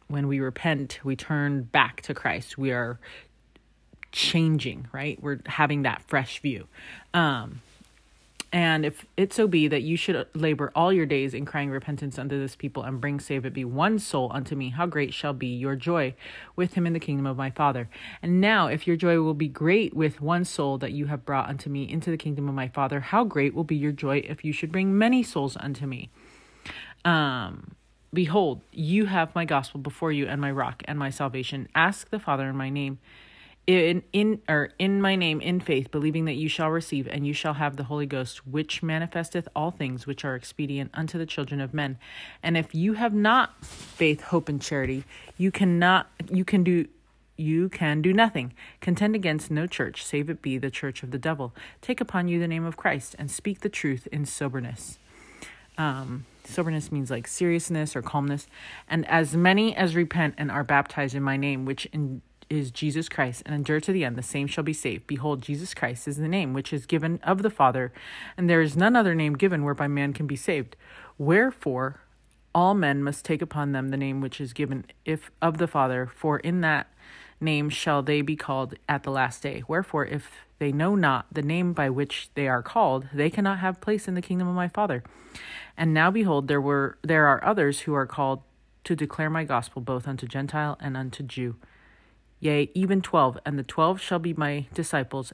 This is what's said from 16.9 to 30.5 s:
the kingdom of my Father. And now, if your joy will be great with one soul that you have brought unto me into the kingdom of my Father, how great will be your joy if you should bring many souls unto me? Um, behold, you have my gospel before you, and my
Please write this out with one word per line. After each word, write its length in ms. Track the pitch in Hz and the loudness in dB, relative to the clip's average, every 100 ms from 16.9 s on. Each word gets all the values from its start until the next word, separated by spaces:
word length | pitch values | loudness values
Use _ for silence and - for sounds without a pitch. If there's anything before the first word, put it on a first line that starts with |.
the 60 | 165 | 0
kingdom 260 | 160 139 139 | -2 -2 -2
of 100 | 131 | -2
my 140 | 135 | -4
Father. 400 | 123 147 131 113 - - - | 2 2 2 -4 -12 -18 -6
And 180 | 165 180 | 2 4
now, 280 | 202 214 151 | 6 6 4
if 180 | 156 180 | 2 0
your 100 | 165 | 2
joy 240 | 175 170 | 4 4
will 120 | 160 | 4
be 140 | 147 151 | 2 -2
great 480 | - 156 202 196 - | 0 4 4 4 2
with 260 | 147 143 | 0 0
one 240 | 147 175 180 | 0 0 0
soul 320 | - 143 135 | -2 -2 -2
that 140 | 131 | -4
you 160 | 143 147 | -4 -4
have 180 | 143 131 | -4 -2
brought 240 | 139 - | -2 -2
unto 180 | 139 147 | -4 -6
me 220 | 139 139 | -6 -4
into 220 | 160 175 | -4 -2
the 60 | 160 151 | -2 -2
kingdom 220 | 143 143 | -2 -2
of 60 | |
my 140 | 135 127 | -2 -4
Father, 320 | 147 135 143 | -2 -2 -2
how 240 | - 208 | 0 2
great 320 | 226 151 139 156 | 2 2 2 0
will 80 | |
be 120 | 156 151 | -2 0
your 160 | 147 | -2
joy 260 | 143 143 143 | -2 0 -2
if 280 | - 151 156 | -2 -6 -6
you 80 | |
should 180 | 147 160 | -4 -4
bring 240 | 185 190 196 | 0 2 4
many 280 | 226 254 | 4 4
souls 340 | 226 147 139 - | 0 -2 -2 -4
unto 280 | 143 127 139 | -8 -6 -6
me? 240 | 123 123 _ - - - - - - - - | -8 -12 _ -20 -20 -20 -20 -16 -16 -16 -4
Um, 680 | 175 160 143 127 92 - - - _ _ _ | 2 4 4 0 -6 -10 -16 -20 _ _ _
behold, 480 | 165 165 196 170 113 - | 0 2 4 2 0 -8
you 360 | - 156 196 202 | -6 0 2 2
have 260 | 185 160 | 2 0
my 120 | 170 165 | 0 0
gospel 340 | 143 131 143 | 0 -2 -8
before 320 | 139 - 160 | -8 -4 -2
you, 160 | 147 139 | 0 -2
and 120 | 143 | -2
my 120 | 143 | -2